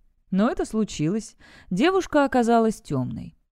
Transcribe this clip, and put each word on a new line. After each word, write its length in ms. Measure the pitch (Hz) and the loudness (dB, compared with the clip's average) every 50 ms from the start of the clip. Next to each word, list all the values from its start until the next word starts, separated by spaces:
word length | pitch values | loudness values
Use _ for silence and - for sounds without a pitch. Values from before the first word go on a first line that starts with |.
| _ _ _ _ _ _ - | _ _ _ _ _ _ 0
Но 160 | 185 208 254 | 0 2 2
это 140 | 370 - 370 | 0 -2 -4
случилось. 720 | - - 220 220 190 - - 151 156 196 226 208 - - _ - - - - - - | -4 -2 -2 -4 -4 -4 -4 -2 -2 -2 -4 -6 -10 -16 _ -20 -20 -20 -20 -10 -6
Девушка 540 | 185 175 254 349 381 381 - - - 294 285 | -2 0 2 2 2 0 -2 0 2 2 2
оказалась 580 | 269 - 254 240 220 233 226 226 220 214 - - | 2 2 2 2 4 4 4 4 2 0 -4 -8
тёмной. 540 | - 151 131 127 127 113 - - - - _ _ _ _ | -6 -4 -4 -4 -4 -8 -10 -12 -14 -16 _ _ _ _